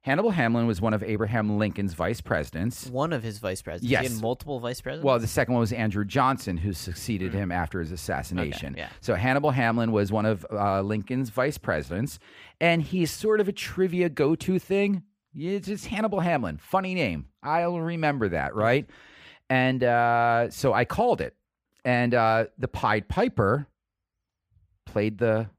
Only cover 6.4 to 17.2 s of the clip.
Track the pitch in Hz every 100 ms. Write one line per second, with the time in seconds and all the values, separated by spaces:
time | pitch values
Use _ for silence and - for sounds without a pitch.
6.4 | - 85 98 87 - 85 - 104 92 98
7.4 | 95 87 85 92 80 87 - 73 - 90
8.4 | 78 - 71 71 78 - - 92 127 135
9.4 | 147 131 117 117 113 110 101 107 107 101
10.4 | - 107 101 98 98 107 107 127 127 127
11.4 | 135 - - 80 73 90 143 - - -
12.4 | - _ 170 165 143 185 165 - 214 214
13.4 | 196 - - - 185 175 175 151 143 165
14.4 | - 185 - 196 202 190 - _ _ 147
15.4 | 165 202 185 208 - 208 220 202 175 151
16.4 | 98 76 - 190 190 185 123 78